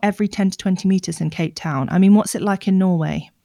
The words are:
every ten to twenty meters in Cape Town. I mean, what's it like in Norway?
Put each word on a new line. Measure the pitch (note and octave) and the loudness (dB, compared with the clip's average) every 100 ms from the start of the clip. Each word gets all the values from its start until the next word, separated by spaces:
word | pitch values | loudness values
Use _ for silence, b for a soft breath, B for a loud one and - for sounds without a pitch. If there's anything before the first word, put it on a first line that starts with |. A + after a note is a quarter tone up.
every | G#3 G3 G#3 | -2 0 -4
ten | - F#3+ | 0 -2
to | - | -2
twenty | G3 F#3 F#3+ | -2 0 0
meters | F#3+ E3+ D#3+ | 0 -2 -6
in | D#3 | -6
Cape | - D#3+ - | -4 -6 -6
Town. | D#3+ C3+ C3+ | -6 -4 0
I | F3 | 4
mean, | F#3+ | 6
what's | G#3 - G3 | 6 4 -4
it | |
like | G3+ F#3+ G3+ | -4 -2 0
in | F#3+ | 2
Norway? | F#3 E3+ D#3 D3+ - _ | 2 0 -2 -6 -8 _